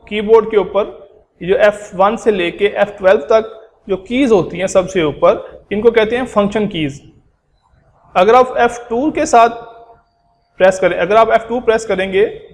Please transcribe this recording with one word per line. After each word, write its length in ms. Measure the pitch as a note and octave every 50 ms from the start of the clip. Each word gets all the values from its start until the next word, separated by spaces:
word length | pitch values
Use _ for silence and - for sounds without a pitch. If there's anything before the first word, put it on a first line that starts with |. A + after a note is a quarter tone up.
| _ -
keyboard 420 | G#3 G#3+ G#3 G#3 A3+ A3+ G#3 A3
के 60 | A3+
ऊपर 280 | G3+ F3+ - - - - - - - - - _ _ _ _ _ _
जो 160 | - F3 F#3+ -
एफ़ 360 | G#3+ G#3 G#3 - - - -
वन 200 | F3+ F#3+ G#3 A#3
से 140 | A3 - A#3
लेके 360 | G#3 F#3 F3 E3+ E3 - G3+
एफ़ 300 | G3+ G#3 G#3+ G3+ G3+ - -
ट्वेल्व 220 | F#3 F#3 G3+ A3
तक 300 | - - A3 A3 A3 - - - - _ _ _ _ G#3
जो 80 | F#3+ F#3+
keys 340 | - - A#3+ B3+ C#4+ A#3
होती 260 | A3 F3+ D3+ - - E3+
हैं 80 | F#3 F#3
सबसे 340 | - F#3+ F3+ - - F#3
ऊपर, 640 | D#3 D3 - - E3+ F3 A#3 - - - - - _ _
इनको 180 | G3+ G#3 A3 A#3
कहते 260 | A3 A3 G#3+ G#3+ A#3+
हैं 80 | B3 C4
function 400 | B3 - G#3+ G3+ G3+ G#3 A3 G#3 G3
keys। 320 | - D#3+ D3+ C#3 C3+ - - - _ _ _ _ _ _ _ _ _ _ _ _ _ _ _ _ _ _ _ _ _
अगर 200 | F3+ F#3 G#3+ A#3+
आप 200 | B3+ B3 B3 - -
एफ़ 220 | A#3 A#3 - - - -
टू 220 | A3+ A#3+ C#4+ D#4
के 160 | - D#4 D4+
साथ 360 | D#4 - A#3 A#3 A#3 A#3 - - - - - - _ - _ _ _ _ _ _ _ _ _ _ _ _ -
प्रेस 200 | F3+ F#3+ F#3+ F#3+
करें, 180 | F#3+ F3 F3 F3+
अगर 180 | F3+ F3+ G#3
आप 140 | A3+ A3+ A3
एफ़ 180 | A3+ A3 A3+ -
two 120 | A#3 B3+
press 260 | A#3+ A3+ A3 A3 A3
करेंगे 400 | - G3 F#3 F#3+ F#3+ F#3+ F#3+ A3 - - - - -